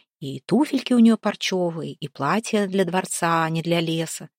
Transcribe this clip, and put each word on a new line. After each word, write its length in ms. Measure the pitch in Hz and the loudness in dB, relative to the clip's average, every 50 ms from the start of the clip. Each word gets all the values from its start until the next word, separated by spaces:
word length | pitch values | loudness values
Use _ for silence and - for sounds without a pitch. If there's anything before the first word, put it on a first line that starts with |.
| _ _ _ _ | _ _ _ _
и 220 | 156 135 135 131 | -10 -10 -10 -10
туфельки 540 | - - 175 233 302 - - 254 - - 247 | -2 0 2 2 2 2 0 -4 0 2 6
у 40 | 240 | 6
неё 180 | 226 226 220 | 8 8 6
парчёвые, 760 | - - 208 - - - - 190 185 180 170 165 165 143 143 | 4 0 -4 -4 -4 -4 -4 -2 -2 -2 -2 -2 -6 -8 -10
и 160 | 135 - 151 143 | -10 -10 -12 -12
платье 580 | - - 135 143 175 214 233 - - 208 202 | -6 -4 -2 0 0 0 -2 -2 -2 -2 0
для 180 | 190 185 196 190 | 0 0 0 0
дворца, 600 | 175 175 185 185 - - - 180 170 165 165 160 | 0 0 -2 -4 -4 -4 -2 0 0 2 0 0
а 60 | 160 | 0
не 120 | 160 165 | -2 -2
для 180 | 160 170 170 170 | -2 0 0 0
леса, 500 | 165 160 165 165 160 160 - - - - _ | 0 -2 -2 -4 -4 -6 -8 -12 -14 -18 _